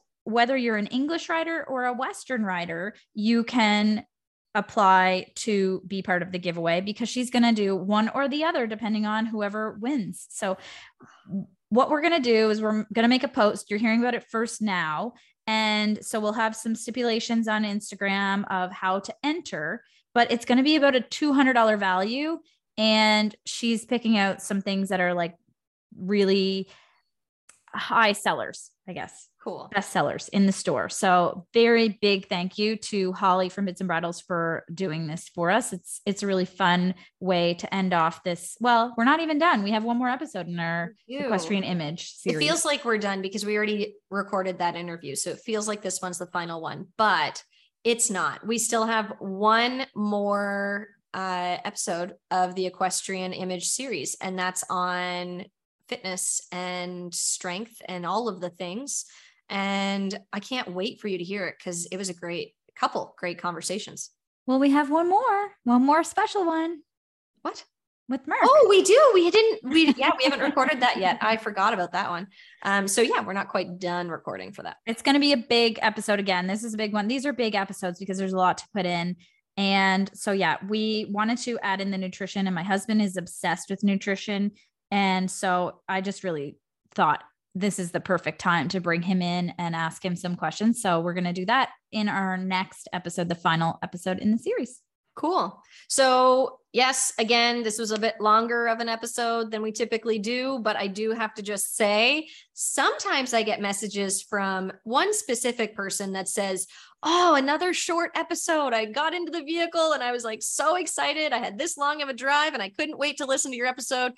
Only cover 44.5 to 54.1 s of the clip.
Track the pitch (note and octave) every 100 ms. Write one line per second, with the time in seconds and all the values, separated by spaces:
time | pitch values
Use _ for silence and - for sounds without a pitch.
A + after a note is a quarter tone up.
44.5 | F3+ F3 E3+ F3 E3+ D3 C3+ - D3 -
45.5 | G#3+ G#3+ G#3 F#3+ F#3 F#3 F3 F3 F3+ E3+
46.5 | E3 D#3+ D3+ - - G#3+ F3+ D3+ - -
47.5 | _ _ _ A3+ A#3 A#3 F#3+ D#3 C3 G3+
48.5 | A#3 A3+ A#3 A3 A3+ G#3 - G3 F#3+ G#3+
49.5 | A3 A#3+ B3+ C4+ - G#3 G#3 G3+ G3+ G3+
50.5 | G3+ G3+ G3+ G#3+ _ _ F#3+ F#3+ F3+ F3+
51.5 | F3+ - G3+ - E3+ F3 - - F#3 F3+
52.5 | F3+ F#3 - F#3 - - F#3+ F#3 F#3 F#3
53.5 | F3+ E3+ - C4+ F#3 D3